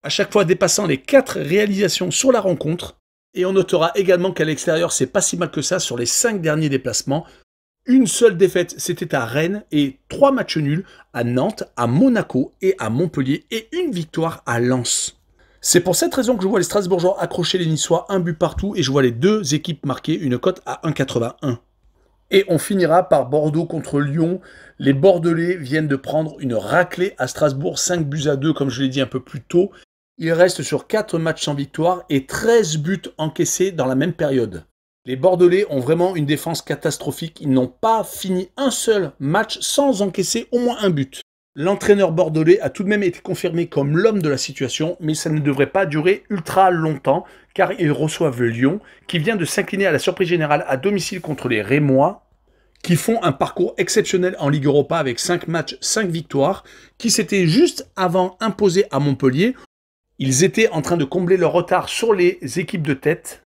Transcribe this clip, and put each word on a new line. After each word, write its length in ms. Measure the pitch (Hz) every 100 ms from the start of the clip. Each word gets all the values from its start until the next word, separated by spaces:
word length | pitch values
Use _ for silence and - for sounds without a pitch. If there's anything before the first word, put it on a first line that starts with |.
À 60 | 147
chaque 240 | - 190
fois 140 | 208 175
dépassant 400 | 185 190 - 196
les 100 | 139
quatre 420 | - 269 269 196
réalisations 720 | 143 190 214 196 196 - 180
sur 220 | - 269
la 80 | 240
rencontre. 560 | 196 160 156 170 - - _ _ _
Et 100 | -
on 80 | 185
notera 400 | 190 - 175 165
également 380 | 202 190 180 185
qu'à 140 | 170 156
l'extérieur, 460 | 151 - 160 170
c'est 140 | - 135
pas 140 | 202
si 160 | - 175
mal 140 | 170
que 100 | -
ça 180 | 135 185
sur 200 | - 120
les 80 | 120
cinq 340 | - 233 208
derniers 300 | 160 151 156
déplacements. 560 | 135 123 110 - 143 - - _ _ _ _
Une 220 | - 262 226
seule 320 | - 233 175
défaite, 360 | 185 180 175 -
c'était 360 | - 175 185
à 120 | 143 117
Rennes, 360 | 131 165 208 -
et 260 | 151 139 - _
trois 240 | - 277
matchs 240 | 262 - 165
nuls 300 | 143 156 196 - _
à 100 | 120
Nantes, 420 | 120 123 170 - - -
à 100 | 120
Monaco 680 | 135 262 226 - 131 - _
et 140 | 190 190
à 100 | 110
Montpellier, 560 | 117 175 - 131 151 _
et 180 | 226 220
une 200 | 330 349
victoire 500 | 185 160 - 160 165 -
à 120 | 117
Lens. 600 | 123 127 120 - - _ _ _ _ _
C'est 180 | - -
pour 140 | 175
cette 200 | 170 330
raison 220 | 269 226 240
que 60 |
je 60 | 190
vois 100 | 208
les 60 |
Strasbourgeois 560 | 175 202 180 185 180 196
accrocher 380 | 170 - 165 185
les 80 | 165
Niçois 400 | 156 - 170 -
un 100 | 196
but 140 | 175
partout, 420 | 160 165 - 196
et 80 | 202
je 80 | 127
vois 120 | 139
les 80 | 131
deux 440 | 117 175 214 160
équipes 300 | 147 - 151
marquer 340 | 143 127 - 160
une 200 | 151 123
cote 240 | - -
à 240 | - 127 165
un 40 |
quatre-vingt-un. 680 | 147 135 123 117 - 147 117 _ _ _ _ _ _ _
Et 160 | - 392
on 100 | 170
finira 500 | - 196 165 170 180
par 200 | 151 120
Bordeaux 380 | 147 151 151 165
contre 340 | 165 - 143
Lyon. 400 | 143 156 165 185 - - - _
Les 160 | 139
Bordelais 640 | 139 180 175 165 165 170 180
viennent 320 | 131 156 156
de 80 | 135
prendre 400 | - 151 156 143
une 160 | 131
raclée 600 | 113 101 151 175 - 185 -
à 80 | 127
Strasbourg, 520 | - 151 131 175 147
cinq 300 | - 175 147
buts 200 | 156 143
à 80 | 139
deux, 180 | 151
comme 160 | 143 139
je 120 | 117
l'ai 60 | 139
dit 140 | 131
un 40 | 131
peu 140 | 131
plus 220 | - 139
tôt. 280 | - 170 196 - _ _ _ _
Ils 160 | 160
restent 300 | 165 180 175
sur 240 | 143 147 -
quatre 320 | 214 214 170
matchs 260 | 160 156
sans 100 | -
victoire 500 | 143 143 - 165 180 -
et 160 | 139
treize 540 | 131 - 220 233 180 156
buts 240 | 147 190 - -
encaissés 520 | 156 - 160 - 185
dans 160 | 165 131
la 100 | 131
même 180 | 147
période. 500 | 156 151 135 113 87 - _ _ _
Les 120 | - 131
Bordelais 500 | 170 180 180 180 202
ont 120 | 143
vraiment 360 | 123 165 180 180
une 100 | 143
défense 360 | 147 - 160
catastrophique. 760 | - 151 160 135 - 139 165 -
Ils 100 | 147
n'ont 160 | 131 127
pas 360 | _ 220 226
fini 460 | 202 - 196 185 190 -
un 140 | 269
seul 420 | - - 208 165 -
match 400 | 139 180 220 -
sans 400 | - - 277 208
encaisser 460 | 202 175 180 226 247
au 60 | 240
moins 200 | 240 240
un 100 | 202
but. 300 | 151 135 - - _ _ -
L'entraîneur 560 | 165 202 - 202 185
bordelais 480 | 160 165 156 160 196
a 100 | 143
tout 140 | -
de 40 | 190
même 140 | 208
été 160 | 196 175
confirmé 480 | - 185 180 165 170
comme 320 | - 139 160
l'homme 240 | 214 208
de 60 | 156
la 100 | 135
situation, 580 | - 135 127 - 156 175
mais 140 | 156
ça 160 | 151 165
ne 100 | 156
devrait 260 | 143 139 135
pas 180 | 190
durer 380 | 185 151 165 202 _
ultra 400 | 202 - - 190
longtemps, 540 | 175 160 147 - 147 - - _
car 180 | - 185
ils 180 | 202 165
reçoivent 540 | 139 156 - 160 120
Lyon, 360 | 120 113 135 196 - - -
qui 100 | 180
vient 160 | 156
de 100 | 220
s'incliner 420 | 160 - 185 196 196
à 40 |
la 80 | 151
surprise 300 | - 180 170
générale 360 | 170 151 151 -
à 80 | 139
domicile 440 | 190 202 - 190
contre 280 | 156 151 131
les 120 | 113
Rémois, 640 | 101 139 147 131 147 - _ _ _ _ _ _
qui 100 | -
font 260 | 175 - 233
un 80 | 175
parcours 420 | 135 170 - 175 -
exceptionnel 580 | 175 - - 185 180 185
en 100 | 143
Ligue 180 | 143 135
Europa 300 | 143 135 165
avec 220 | 139 120
cinq 300 | - 175 -
matchs, 280 | 165 151 -
cinq 280 | - - 202
victoires, 540 | 165 156 139 139 196 - - - _
qui 120 | 240
s'étaient 380 | - 214 202 175
juste 420 | 185 330 - - -
avant 400 | 185 185 185 -
imposés 460 | 220 196 208 175 -
à 80 | 135
Montpellier. 560 | 147 131 135 131 214 262 - _ _ _ _ _
Ils 240 | 131 131
étaient 240 | 180 - 220
en 140 | 160
train 140 | 139 175
de 80 |
combler 320 | 139 190 175 185
leur 160 | 165
retard 360 | 160 175 185 -
sur 260 | - 226
les 240 | 208 175 190 139 160
équipes 260 | 165 190 156
de 80 |
tête 480 | 135 147 147 - -